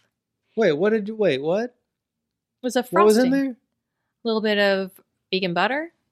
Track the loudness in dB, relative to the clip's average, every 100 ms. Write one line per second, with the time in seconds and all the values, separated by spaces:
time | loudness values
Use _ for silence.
0 | _ _ _ _ _ -2 0 2 0 0
1 | -4 -2 0 0 -2 -4 -4 _ _ _
2 | _ _ _ _ _ _ -6 -4 -2 2
3 | 4 4 2 0 -2 -8 _ _ _ _
4 | _ _ -4 -2 -2 0 2 0 -4 _
5 | _ _ -6 -4 -2 0 0 -2 -8 _
6 | -12